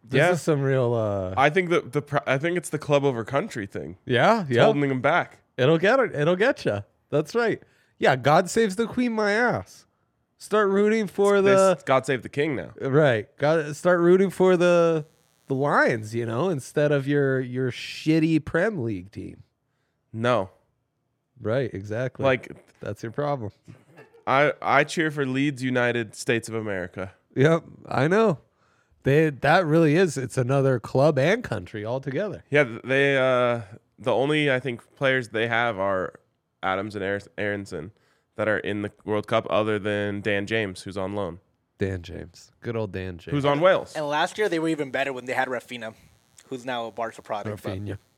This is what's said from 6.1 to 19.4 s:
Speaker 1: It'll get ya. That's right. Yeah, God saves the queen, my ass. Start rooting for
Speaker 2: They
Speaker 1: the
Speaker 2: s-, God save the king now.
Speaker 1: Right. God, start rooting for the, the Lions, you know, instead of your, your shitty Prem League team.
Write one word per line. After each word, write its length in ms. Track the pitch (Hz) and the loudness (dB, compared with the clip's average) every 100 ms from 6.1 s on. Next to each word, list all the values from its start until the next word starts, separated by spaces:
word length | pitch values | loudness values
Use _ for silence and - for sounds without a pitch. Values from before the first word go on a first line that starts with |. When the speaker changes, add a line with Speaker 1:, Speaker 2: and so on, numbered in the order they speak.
| 139 | 0
Speaker 1:
It'll 200 | 151 180 | 0 2
get 280 | 233 - | 0 0
ya. 180 | - 101 - _ _ | -4 -4 -8 _ _
That's 240 | 143 156 | -2 -2
right. 260 | 226 233 170 - _ _ _ | -2 -2 -4 -8 _ _ _
Yeah, 180 | 220 131 | 2 2
God 340 | 123 160 180 | 4 4 4
saves 240 | 226 226 185 | 0 0 0
the 100 | 226 | -4
queen, 280 | - 247 | -2 -2
my 180 | 220 208 | 0 0
ass. 560 | 208 240 131 95 - _ _ _ _ _ _ | 0 0 -2 -8 -20 _ _ _ _ _ _
Start 320 | - 214 202 | -2 2 4
rooting 380 | 196 208 220 202 | 4 4 2 -2
for 340 | - 202 202 | 2 4 4
Speaker 2:
They 140 | 196 196 | 6 6
Speaker 1:
the 200 | 190 180 | 6 2
Speaker 2:
s-, 60 | |
God 220 | - 131 127 | 2 0 2
save 160 | 131 | -4
the 80 | 101 | -4
king 260 | - 156 120 | -2 -2 -2
now. 140 | 67 - | -8 -8
Speaker 1:
Right. 560 | 135 139 147 113 101 _ | 2 4 4 2 -4 _
God, 360 | 143 165 147 147 | 0 0 -2 -2
start 240 | 180 180 | 2 4
rooting 300 | 170 185 196 | 6 6 4
for 260 | - 185 180 | 4 4 6
the, 480 | 175 175 165 160 147 _ _ _ - | 6 4 4 2 -4 _ _ _ -6
the 80 | 135 | -2
Lions, 580 | 143 208 302 120 107 | 2 2 2 0 -4
you 120 | 117 113 | -6 -4
know, 220 | 117 180 | -2 -2
instead 420 | 151 - - 147 | -4 -4 0 2
of 160 | 143 135 | 2 0
your, 320 | 143 139 135 | 0 2 0
your 320 | 127 127 127 | -4 -4 -4
shitty 760 | - - - 151 160 160 156 - | -6 -12 -6 0 2 4 2 0
Prem 380 | 165 208 202 | -2 -2 -2
League 280 | 113 95 92 | -6 -6 -10
team. 300 | 107 95 - | -14 -14 -16